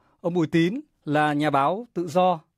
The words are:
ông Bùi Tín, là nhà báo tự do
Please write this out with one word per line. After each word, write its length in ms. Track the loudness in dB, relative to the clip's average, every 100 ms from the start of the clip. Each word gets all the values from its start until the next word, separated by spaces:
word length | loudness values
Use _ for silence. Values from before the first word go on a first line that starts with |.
| _ _
ông 140 | -4
Bùi 120 | -2 0
Tín, 340 | 2 0 -2 -12 _
là 280 | -4 0 0
nhà 180 | 0 0
báo 360 | 2 0 -2 -6
tự 120 | -8 -4
do 340 | 0 0 0 -8